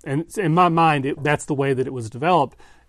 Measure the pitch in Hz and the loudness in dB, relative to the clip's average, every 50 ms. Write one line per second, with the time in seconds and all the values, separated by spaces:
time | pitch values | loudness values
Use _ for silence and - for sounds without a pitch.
0 | - 147 135 151 170 - - 214 196 156 156 180 180 175 165 165 165 160 151 143 | -8 -4 -4 -4 -4 -6 -6 -4 -2 0 4 4 4 4 4 4 2 2 2 0
1 | 127 139 147 151 139 147 151 147 - - 151 131 139 139 135 123 120 139 135 123 | -2 -4 -6 -4 -2 -2 -2 -2 -2 -4 -4 -2 0 -2 0 -2 -2 -6 -6 -10
2 | 113 113 - 120 143 175 185 156 135 120 - - - - - - _ | -12 -12 -10 -4 0 2 2 2 2 0 -4 -18 -20 -20 -20 -20 _